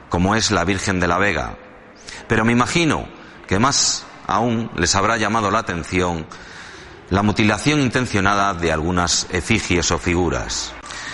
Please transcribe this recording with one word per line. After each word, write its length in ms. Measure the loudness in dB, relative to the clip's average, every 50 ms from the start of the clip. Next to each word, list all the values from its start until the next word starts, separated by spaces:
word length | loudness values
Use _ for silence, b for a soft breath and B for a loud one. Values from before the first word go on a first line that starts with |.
| B -2
como 260 | 0 2 4 4 4
es 140 | 2 2 2
la 140 | 2 2 2
Virgen 360 | 2 0 0 0 -2 0 0
de 80 | 2
la 100 | 2 2 2
Vega. 380 | 2 0 0 -2 -4 -6 -8 -12 -16 -18 -20 -20 -20 -20 -20 B B B B B B
Pero 180 | B 2 2 4
me 80 | 4 4
imagino 540 | 4 4 2 2 2 2 2 2 0 -4 -8 -14 B B B B B B
que 140 | B 0 2
más 460 | 4 4 2 2 0 0 -2 -4 -6 -12 -18 -10 -4
aún 460 | -2 0 0 0 0 0 -2 -4 -4 -2
les 180 | 0 0 2 2
habrá 220 | 2 2 2 2
llamado 340 | 2 0 0 2 2 2 2
la 80 | 2 0
atención 680 | 0 -2 -4 -6 -4 -2 0 0 0 0 0 -4 -6 -10 B B B B B B B B B B B B B B B B
la 100 | 2 2
mutilación 600 | 4 2 2 4 4 4 2 2 2 2 2 4
intencionada 760 | 2 2 2 0 0 0 0 2 2 2 4 4 2 2 0
de 160 | 0 0 0
algunas 560 | 0 0 0 0 0 0 0 0 0 -2 -2 -2
efigies 600 | -4 -4 0 0 0 0 0 0 0 0 2 0
o 80 | -2 -2
figuras. 760 | 0 0 0 2 2 0 0 -2 -4 -6 -6 -8 -8 -10 -12 -14 -14 B B B B B